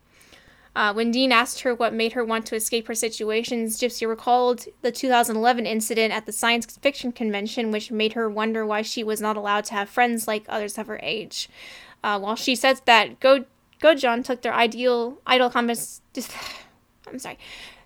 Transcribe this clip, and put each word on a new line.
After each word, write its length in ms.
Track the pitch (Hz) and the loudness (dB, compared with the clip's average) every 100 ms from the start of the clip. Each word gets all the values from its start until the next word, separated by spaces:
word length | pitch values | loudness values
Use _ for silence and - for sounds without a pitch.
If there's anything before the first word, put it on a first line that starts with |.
| _ _ - - - _ _ - | _ _ -20 -20 -20 _ _ -2
Uh, 160 | 214 | 0
when 180 | 208 233 | 0 0
Dean 220 | 240 262 | 2 4
asked 280 | 233 254 - | 4 2 -2
her 120 | 262 | -2
what 200 | 240 226 | 0 0
made 180 | 220 226 | 0 -2
her 100 | 247 | -2
want 220 | 226 226 | -2 -2
to 100 | 220 | -4
escape 320 | 220 - 233 226 | -6 -2 -4 -4
her 80 | |
situations, 840 | 226 233 - 214 220 233 240 226 220 | -4 -4 -4 -2 -2 -2 -2 -4 -2
Gypsy 260 | 247 - 226 | -2 -2 -4
recalled 600 | 220 - 247 247 240 - - | -2 2 4 4 0 -4 -6
the 100 | 240 | -6
two 160 | 233 262 | -2 2
thousand 280 | 240 240 220 | 4 4 2
eleven 280 | 233 247 | 2 2
incident 480 | 208 220 220 220 220 | 0 -2 0 0 0
at 140 | 214 220 | 0 -6
the 60 | |
science 340 | - 233 233 - | -2 0 0 -2
fiction 460 | - 277 277 247 | -2 -2 -2 -4
convention, 580 | 233 226 202 214 - 226 | -4 -2 -2 -4 -4 -2
which 200 | 214 214 | -2 -4
made 220 | 214 214 | -2 -2
her 160 | 226 220 | 0 -2
wonder 380 | 208 220 220 214 | -2 -2 -2 -2
why 160 | 214 | -2
she 200 | 220 - | -2 -4
was 160 | 214 214 | -4 -2
not 200 | 214 214 | -2 -2
allowed 260 | 202 208 | 0 0
to 80 | 208 | -2
have 160 | 208 202 | -4 -2
friends 400 | - 247 233 226 | 2 2 0 -2
like 160 | 214 - | -4 -4
others 260 | 220 208 214 | -6 -6 -8
of 100 | 208 | -10
her 140 | 214 | -8
age. 460 | - 220 165 - - - - - - - | -6 -6 -8 -10 -12 -14 -20 -20 -20 -8
Uh, 140 | 214 208 | -4 -2
while 160 | 202 220 | -2 -2
she 180 | - | 0
said 280 | 233 269 262 | 2 4 4
that 360 | - 226 180 123 | 6 6 4 2
Go-, 260 | 262 269 254 _ _ _ | 4 4 2 _ _ _
Gojon 420 | 302 294 254 233 | 4 6 4 0
took 200 | 254 247 | -2 -4
their 100 | 240 | -2
ideal, 640 | 226 233 226 247 240 233 277 - | 2 2 2 2 2 -2 -6 2
idle 220 | 254 247 | 4 4
convers-, 540 | 247 233 233 - - _ | 2 0 -2 -6 -14 _
<sighs> 920 | - - - - - - _ _ _ - | -12 -12 -12 -14 -14 -20 _ _ _ -18
I'm 100 | 254 | -14
sorry. 200 | - - - - - - | -14 -16 -18 -18 -20 -20